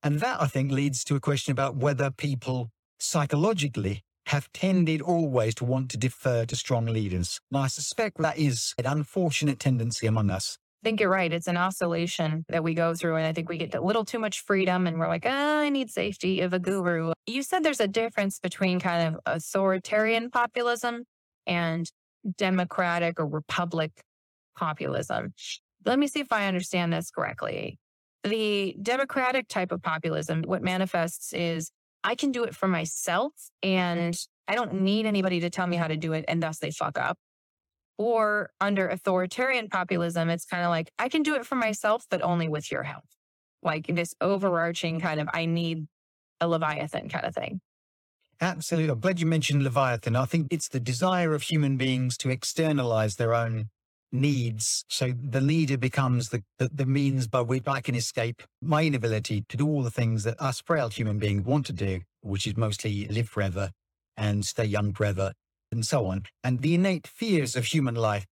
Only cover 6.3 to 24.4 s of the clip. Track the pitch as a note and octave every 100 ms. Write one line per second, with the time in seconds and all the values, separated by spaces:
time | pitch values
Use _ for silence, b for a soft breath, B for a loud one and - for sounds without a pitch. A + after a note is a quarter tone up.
6.3 | A#2+ A2+ B2+ - A#2+ A#2 A2+ G#2 F2+ F2
7.3 | - _ C3+ C3+ - D3 - A3 - D#3+
8.3 | D#3 D3 A#2 - - B2+ D3+ D3 - F3
9.3 | C#3 D3 C3+ - B2 A#2 A2+ A2+ A2 G#2
10.3 | F#2 - - _ _ A3+ A3 G3+ F#3+ F3
11.3 | E3+ E3 F3 F#3 F#3+ F3 E3 E3+ - D#3+
12.3 | D#3 E3 E3+ D#3+ D#3+ E3 E3+ E3+ D#3+ D#3+
13.3 | D#3+ E3+ E3+ E3 - F3 A3+ G#3 A#3+ G#3+
14.3 | - - G3 F#3 F3+ F3+ E3 E3 E3 A3+
15.3 | C#4 D4 D4+ D4 C#4 B3 - G#3 G3 F#3
16.3 | F#3+ F3+ F3+ F3+ G3 F3 E3 E3 E3 -
17.3 | B3 C#4 F#4 D#4 C#4 G#3 G3 A3+ - G3
18.3 | - F#3 - F#3+ F3+ F3+ E3+ E3 D#3+ -
19.3 | E3 - G3 G3 F#3 - G#3+ A3 A3+ A#3+
20.3 | B3 A#3+ B3 A#3+ A#3+ A#3+ A#3 A#3+ _ _
21.3 | _ - F3 E3+ E3 E3 _ _ _ G3+
22.3 | F#3 F#3+ F#3 F3 - F3 E3+ E3+ E3+ D3+
23.3 | D#3 D3+ - F3 E3+ D#3 - _ _ _
24.3 | _